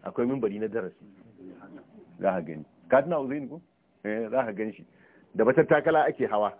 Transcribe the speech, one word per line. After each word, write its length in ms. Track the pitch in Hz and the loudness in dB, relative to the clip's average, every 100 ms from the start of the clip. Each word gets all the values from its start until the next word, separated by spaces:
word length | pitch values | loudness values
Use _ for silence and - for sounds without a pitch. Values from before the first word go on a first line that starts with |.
akwai 220 | 98 95 120 | -8 -4 -2
mimbari 320 | 135 113 104 | 0 -2 -4
na 80 | 110 | -6
darasi. 360 | 110 92 - - - - - - - - - - - - - | -6 -8 -12 -20 -20 -20 -20 -20 -20 -20 -20 -20 -20 -20 -2
Za 120 | 98 | -2
ka 100 | 92 | -2
gani. 240 | 78 78 73 _ - | -6 -12 -14 _ 2
Ka 120 | 131 | 2
tuna 180 | 147 160 | 4 -4
Uzaini 280 | 135 147 131 | -4 -6 -8
ko? 140 | 156 _ _ _ _ | -14 _ _ _ _
Eh, 260 | 104 107 110 | -6 -4 -2
za 120 | 127 117 | -2 -2
ka 60 | |
gan 200 | 101 110 | -4 -8
shi. 120 | - - _ _ _ _ - | -8 -20 _ _ _ _ 2
Da 100 | 113 | 4
matattakala 600 | 139 147 151 160 160 147 | 4 4 4 4 4 2
ake 180 | - 113 | 0 -2
hawa. 260 | 104 104 | 0 0